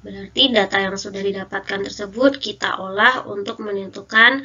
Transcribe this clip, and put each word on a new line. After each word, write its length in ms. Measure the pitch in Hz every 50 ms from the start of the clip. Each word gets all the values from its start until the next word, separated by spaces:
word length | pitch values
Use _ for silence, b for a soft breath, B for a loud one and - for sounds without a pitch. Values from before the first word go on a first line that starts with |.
Berarti 480 | _ 208 196 196 196 190 - - 254 269
data 320 | 240 214 196 190 - 196
yang 160 | 196 190 190
sudah 240 | 196 - 202 196 196
didapatkan 640 | 196 202 190 190 190 190 - 196 190 - 196 196 196
tersebut 560 | 208 - - 208 202 196 226 262 277 277 -
kita 400 | - 214 208 - - 190 - -
olah 480 | 185 190 190 208 214 247 262 254 - -
untuk 320 | 208 202 202 220 226 -
menentukan 800 | 226 208 202 196 196 185 - 202 202 _ - 220 226 240 269 277